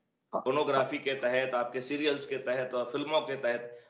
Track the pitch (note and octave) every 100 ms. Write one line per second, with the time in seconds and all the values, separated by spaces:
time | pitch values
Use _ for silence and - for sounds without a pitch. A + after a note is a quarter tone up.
0 | _ _ _ - C3 C#3+ C#3+ C#3 - C#3+
1 | C#3 C3+ B2 C3 C3 B2 A#2+ C3 B2+ D3
2 | D3 C#3 - C3 B2 C3 B2+ B2 A#2 C#3+
3 | D3 D#3 C#3 C3+ B2+ A#2+ - -